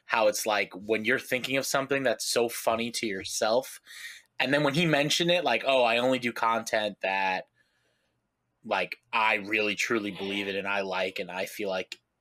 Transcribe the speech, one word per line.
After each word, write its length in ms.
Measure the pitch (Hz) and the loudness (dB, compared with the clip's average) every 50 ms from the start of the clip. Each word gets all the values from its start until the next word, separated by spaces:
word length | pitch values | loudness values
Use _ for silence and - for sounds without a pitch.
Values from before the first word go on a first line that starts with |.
| _ | _
how 220 | - 120 117 110 107 | 0 2 4 4 4
it's 180 | 104 - - | 4 2 0
like 260 | 113 104 101 101 - - | 0 2 0 0 -2 -6
when 300 | 95 104 107 113 107 107 | -12 -2 -2 -2 0 2
you're 140 | 113 131 120 | 0 0 0
thinking 400 | - - 131 123 113 123 131 135 | 0 -4 -4 -4 -2 -2 -2 -2
of 80 | 131 | -2
something 360 | - - 139 135 - 139 139 | 0 -2 -2 0 0 -2 0
that's 220 | 135 120 110 - - | 2 0 0 0 -2
so 240 | - - 123 117 113 | 0 2 2 2 0
funny 420 | - - - 120 113 113 117 117 | -2 -2 0 0 0 0 -2 -4
to 140 | 113 - 120 | -4 -4 -4
yourself, 720 | 107 95 95 90 - - - 113 110 113 131 131 - - - _ - - - - - - - _ _ _ - | -4 -4 -4 -8 -6 -4 0 2 2 2 2 0 -2 -14 -18 _ -20 -18 -16 -16 -16 -16 -18 _ _ _ -4
and 160 | 131 127 143 | 0 2 2
then 80 | 147 147 | 2 2
when 80 | 139 | 2
he 140 | - 170 175 | 2 2 2
mentioned 440 | 160 147 139 147 147 - - 175 170 | 4 4 2 2 2 2 2 2 2
it, 140 | 175 180 151 | 2 2 4
like, 200 | 135 117 117 - | 2 0 2 2
"Oh, 160 | 135 135 131 120 | 2 4 6 6
I 140 | 113 117 120 | 6 4 4
only 200 | 123 131 131 123 | 2 2 0 0
do 140 | 117 120 | 0 -4
content 640 | 113 - 120 113 113 113 113 - 117 110 107 104 98 - | -2 0 0 2 2 0 0 0 0 0 0 -2 -4 -4
that, 460 | - 95 95 98 95 95 92 90 - _ _ _ _ _ _ _ _ _ _ _ _ _ _ _ _ _ _ _ _ _ _ _ - | -4 -2 -2 0 0 0 -2 -2 -6 _ _ _ _ _ _ _ _ _ _ _ _ _ _ _ _ _ _ _ _ _ _ _ -4
like, 320 | 107 101 95 92 90 - - _ - | -2 0 0 0 -2 -6 -16 _ -4
I 220 | - 113 110 110 110 | 0 2 2 2 2
really 400 | 104 95 101 113 107 107 104 98 | 0 -2 0 0 0 2 0 0
truly 360 | - - - 120 110 101 104 | -2 0 0 0 0 0 -4
believe 380 | 92 87 98 98 101 101 101 98 | -6 -6 -6 -4 -4 -4 -4 -4
in 80 | 95 | -4
and 100 | 98 98 | -4 -4
I 140 | 98 101 101 | -2 -2 -2
like 380 | 98 95 90 92 95 95 - - | -2 -2 -2 -2 -2 -2 -4 -6
and 120 | 92 87 | -8 -6
I 140 | 87 92 98 | -6 -6 -6
feel 240 | - - - 104 95 | -6 -6 -6 -4 -2
like 300 | 92 95 92 - - - _ _ _ _ | -2 -4 -4 -6 -12 -18 _ _ _ _